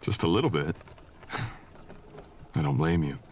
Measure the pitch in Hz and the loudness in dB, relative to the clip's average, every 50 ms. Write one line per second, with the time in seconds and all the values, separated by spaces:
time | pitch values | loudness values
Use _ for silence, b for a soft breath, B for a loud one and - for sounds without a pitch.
0 | - - - - - 85 85 104 139 160 101 78 71 73 85 - - - - - | -2 -2 -2 2 2 4 4 4 4 4 2 2 0 0 -2 -4 -6 -20 -20 -20
1 | - - - - - B B B B B B B B B B - - - - - | -20 -20 -20 -20 -18 B B B B B B B B B B -20 -20 -18 -20 -20
2 | - - - - - - - - - - - - 78 73 71 64 71 80 85 87 | -20 -20 -20 -20 -20 -20 -20 -20 -20 -6 -4 -2 0 2 2 2 2 2 2 2
3 | 80 73 69 67 - - | 2 0 -2 -6 -12 -16